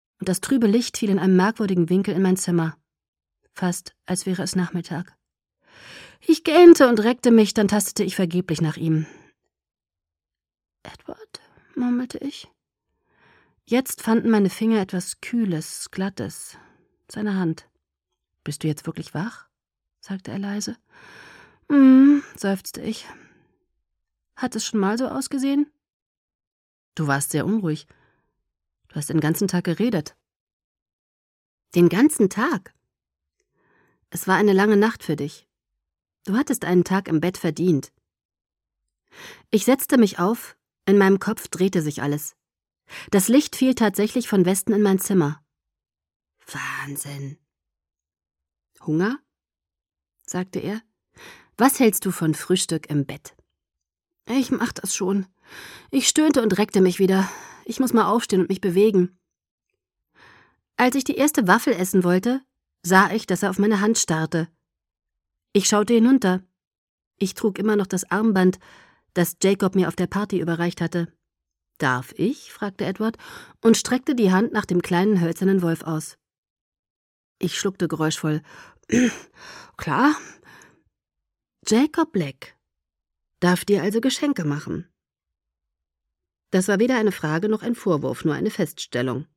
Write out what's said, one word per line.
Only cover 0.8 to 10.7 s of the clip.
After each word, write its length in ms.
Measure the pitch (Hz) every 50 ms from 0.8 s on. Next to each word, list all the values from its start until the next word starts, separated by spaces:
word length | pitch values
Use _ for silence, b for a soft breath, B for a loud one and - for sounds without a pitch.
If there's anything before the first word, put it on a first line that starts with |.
| 233 - - -
fiel 120 | - 202
in 100 | 190 196
einem 160 | 156 190 190
merkwürdigen 540 | 180 180 208 220 - 220 196 190 180 170 165
Winkel 220 | 180 190 196 208 196
in 100 | 165 190
mein 140 | 185 185
Zimmer. 400 | 185 - - 175 170 160 160 - _ _ _ _ _ _ _ _ _ _ _ _ _ _ _ _
Fast, 400 | - - 180 175 - - - - _ _
als 220 | - 185 175 -
wäre 160 | 190 185 175 185
es 140 | 185 -
Nachmittag. 600 | 190 180 170 - 180 170 - 170 135 143 - _ _ _ _ _ _ _ _ _ _ _ B B B B B B B B B B B B
Ich 160 | - 320 - -
gähnte 460 | - 302 330 359 349 339 - 285 247
und 100 | 240 214
reckte 320 | 208 226 254 - - 247
mich, 240 | 233 226 214 196 -
dann 140 | - 214 196
tastete 340 | - 208 202 - - - 202
ich 140 | 180 -
vergeblich 440 | - 190 170 165 180 180 - 160 147
nach 180 | 165 156 156 -
ihm. 280 | - 165 156 156 156 - B B B B B _ _ _ _ _ _ _ _ _ _ _ _ _ _ _ _ _ _ _ _ _ _ _ _ _ _ _